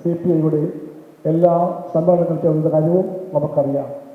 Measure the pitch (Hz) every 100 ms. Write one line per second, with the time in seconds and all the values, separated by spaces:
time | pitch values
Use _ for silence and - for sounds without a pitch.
0 | 170 170 180 160 156 151 165 - - -
1 | - - 156 165 175 170 180 - - 160
2 | 175 170 170 160 165 156 156 156 160 180
3 | 196 - - 147 151 147 139 139 - -
4 | -